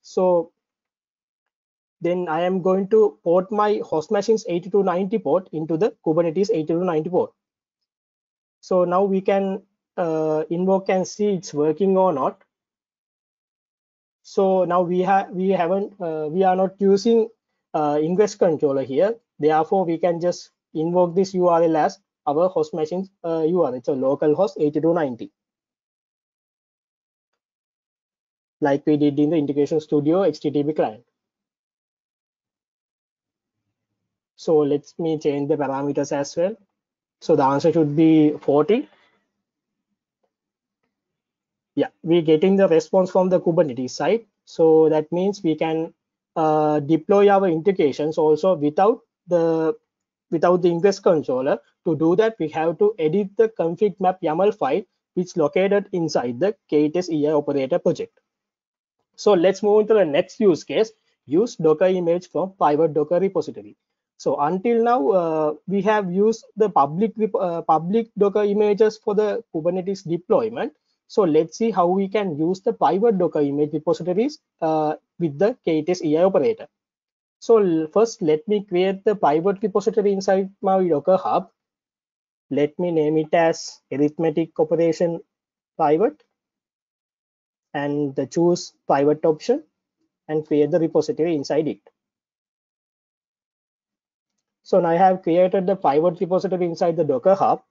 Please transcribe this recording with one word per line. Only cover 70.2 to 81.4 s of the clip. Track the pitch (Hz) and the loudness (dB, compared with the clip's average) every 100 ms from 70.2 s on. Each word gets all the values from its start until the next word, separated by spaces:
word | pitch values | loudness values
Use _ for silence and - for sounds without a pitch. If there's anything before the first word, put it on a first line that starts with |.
| - 185 220 226 - _ _ _ _ | 0 0 0 -6 -8 _ _ _ _
So | - | 0
let's | 185 151 160 - | 4 2 0 -2
see | 226 | -2
how | 190 175 | 2 0
we | 190 196 | 0 -2
can | 214 196 147 | -2 -4 -2
use | 160 190 | -4 -2
the | - | -4
private | 202 147 180 233 196 | 0 0 2 2 2
Docker | 170 156 | 0 0
image | 143 143 147 | -2 0 -2
repositories, | 151 165 156 170 180 262 - _ _ | -2 -2 -2 -2 -2 -2 -6 _ _
uh, | 160 156 151 156 _ _ | -2 -2 -2 -6 _ _
with | 170 139 | -6 0
the | 220 247 - | -2 -2 -2
K | 160 | -2
T | 156 | -2
S | 180 | -4
E | 156 151 | 0 2
I | |
operator. | 190 190 120 110 - _ _ _ _ _ _ _ | 2 2 0 -4 -12 _ _ _ _ _ _ _
So | - 226 | 2 4
l-, | 190 160 156 | 4 0 0
first, | 196 226 - | 0 0 0
let | 160 156 175 | 0 0 0
me | 208 | -4
create | 202 180 190 196 220 | -2 -2 0 0 -2
the | 202 | 2
private | 151 151 180 196 | 2 2 0 -2
repository | 214 202 196 190 202 | -2 -2 -2 0 0
inside | 196 196 190 196 _ | -2 0 0 -2 _
my | 196 190 180 | -2 0 2
Docker | 147 165 185 | 0 2 0
Hub. | - 143 | 0 -4